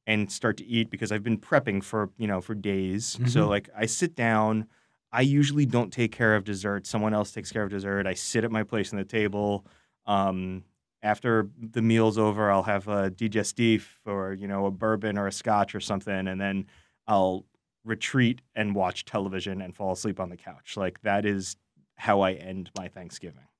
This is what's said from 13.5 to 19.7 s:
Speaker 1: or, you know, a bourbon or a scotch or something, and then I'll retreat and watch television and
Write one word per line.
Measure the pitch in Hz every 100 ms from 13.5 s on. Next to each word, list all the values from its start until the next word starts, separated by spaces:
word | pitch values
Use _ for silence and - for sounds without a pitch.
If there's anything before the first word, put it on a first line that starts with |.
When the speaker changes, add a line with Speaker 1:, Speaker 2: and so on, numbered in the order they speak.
| - 117 110 - _ 107
Speaker 1:
or, | 98 95
you | 98 101
know, | 98 98
a |
bourbon | 95 110 110 107 101
or | 98
a |
scotch | - 117 104 98 104
or |
something, | - 98 104 95 95
and | 92
then | 98 98 95 _ _ _ -
I'll | 101 92 92 - _ _ _
retreat | 113 110 - 135 120 123 _ 110
and | 107 98
watch | 92 - -
television | 107 98 95 95 95
and | 92